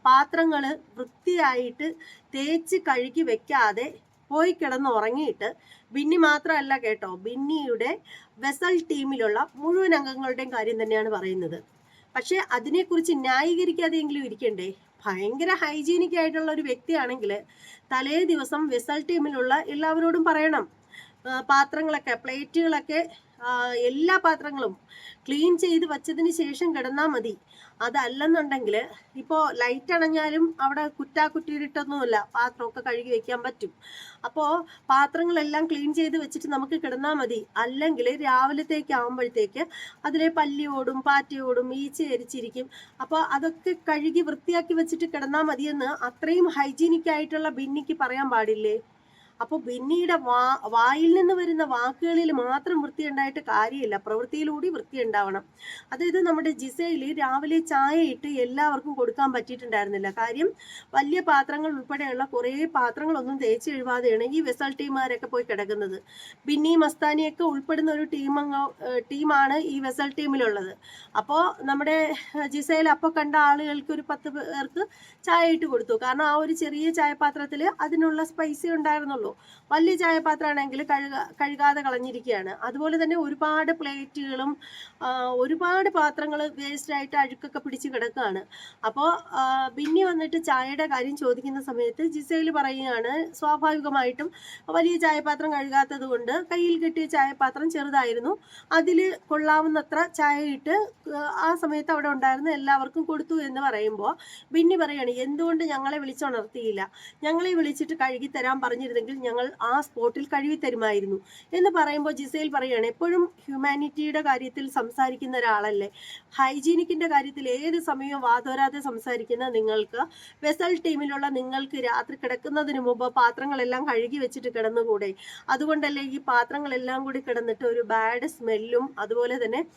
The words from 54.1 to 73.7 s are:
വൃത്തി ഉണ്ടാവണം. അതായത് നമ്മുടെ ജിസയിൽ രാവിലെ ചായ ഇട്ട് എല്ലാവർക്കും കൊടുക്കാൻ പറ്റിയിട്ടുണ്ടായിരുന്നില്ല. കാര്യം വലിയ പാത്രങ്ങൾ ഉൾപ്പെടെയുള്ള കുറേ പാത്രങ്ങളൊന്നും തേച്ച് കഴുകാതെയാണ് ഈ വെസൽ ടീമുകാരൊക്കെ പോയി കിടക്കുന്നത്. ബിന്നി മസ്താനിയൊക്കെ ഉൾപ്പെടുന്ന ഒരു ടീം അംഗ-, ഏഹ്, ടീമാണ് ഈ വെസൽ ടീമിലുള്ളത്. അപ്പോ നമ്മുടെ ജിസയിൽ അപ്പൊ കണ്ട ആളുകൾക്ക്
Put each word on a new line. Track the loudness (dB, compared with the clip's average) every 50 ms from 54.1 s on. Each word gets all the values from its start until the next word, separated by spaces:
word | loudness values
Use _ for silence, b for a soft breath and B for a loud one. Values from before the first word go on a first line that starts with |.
| -4 -4 -4 -4 -4 -4 -2 -2 -2 -2 -2 -4
വൃത്തി | -4 -4 -10 -8 -6 -4
ഉണ്ടാവണം. | -2 0 0 0 0 0 -2 -6 -8 _ B B B B B B B B
അതായത് | -6 -2 0 2 2 4
നമ്മുടെ | 4 4 2 2 2 -2
ജിസയിൽ | -2 -2 -8 -10 -6 -4 -2 -2 -2 -2 -2 -4 -2 -2
രാവിലെ | 0 0 0 -2 0 2 0 0
ചായ | 0 2 2 2 2 4 4
ഇട്ട് | 4 2 2 0 -4 -6
എല്ലാവർക്കും | -6 -2 -2 -2 -2 0 2 2 2 2 0 -4 -6 -2
കൊടുക്കാൻ | -2 -2 -2 2 2 0 2
പറ്റിയിട്ടുണ്ടായിരുന്നില്ല. | 2 -2 -6 -6 -12 -12 -8 -2 0 0 0 0 -4 -4 -4 -4
കാര്യം | -4 -4 -4 -4 -2 0 0 0 -2 B B B B B B B 0
വലിയ | 0 2 2 0 0
പാത്രങ്ങൾ | 2 4 4 4 4 2 -2 -2 -2 -4
ഉൾപ്പെടെയുള്ള | -4 -6 -6 -6 -6 -4 -4 -4 -2 -4 -4
കുറേ | -2 -2 -2 -2 -2 -2 -2 -4
പാത്രങ്ങളൊന്നും | 0 2 2 2 2 0 -2 -2 0 0 0 -2 -4 -4 -2
തേച്ച് | 2 2 2 0 0 -6
കഴുകാതെയാണ് | -6 -4 -2 -2 -2 2 2 2 2 4 2
ഈ | 0 0 0
വെസൽ | 0 0 -2 -2 -2 -4 -4
ടീമുകാരൊക്കെ | -6 -6 -4 -2 -2 0 -2 -2 -6 -6
പോയി | -4 -2 -2
കിടക്കുന്നത്. | -2 -2 -4 -4 -2 -4 -2 -2 -2 -4 -6 -10 -12 B B B B B B B -2
ബിന്നി | 0 0 2 4 6 6
മസ്താനിയൊക്കെ | 6 6 4 2 0 0 2 2 2 0 -2 -2 0
ഉൾപ്പെടുന്ന | 0 0 0 -2 -2 -2 -2 0 2 0
ഒരു | 0 0 -4
ടീം | -4 -4 -4 -2 -2 0 0
അംഗ-, | -2 -2 -2 -2 -2 -4 -6 -8 -6
ഏഹ്, | -4 -2 -4 -4 -4
ടീമാണ് | -6 -2 2 4 4 6 4 4 2 0
ഈ | 0 -2 -4 -4
വെസൽ | -4 -4 -4 -4 -4 -4 -4 -4
ടീമിലുള്ളത്. | -2 0 0 2 2 2 0 -2 -6 -8 -12 -16 B B B B B B B
അപ്പോ | -4 -2 2 2 4 4 2 0 -4
നമ്മുടെ | -2 -2 0 0 2 2 2 2 2 0 -2 B B B B -6 -6
ജിസയിൽ | -4 -4 -4 0 2 2 4 6 4
അപ്പൊ | 4 4 2 0
കണ്ട | 0 0 -2 2 4
ആളുകൾക്ക് | 6 6 6 4 4 2 -4